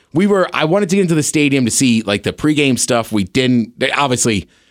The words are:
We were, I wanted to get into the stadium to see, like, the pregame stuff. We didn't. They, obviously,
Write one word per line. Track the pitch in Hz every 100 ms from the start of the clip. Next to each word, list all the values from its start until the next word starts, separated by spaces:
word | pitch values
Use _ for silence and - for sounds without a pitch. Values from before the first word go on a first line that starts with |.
| _
We | 151 202
were, | 196 175
I | 127 156
wanted | 196 190
to | 196
get |
into | 180 165
the |
stadium | 139 156 143 135 117
to |
see, | - 135 113
like, | 101 101
the | 98
pregame | - 151 147 139 120
stuff. | - 120 113
We | 107
didn't. | 92 135 127 123 110 -
They, | 135
obviously, | 131 143 120 120 101 - _ _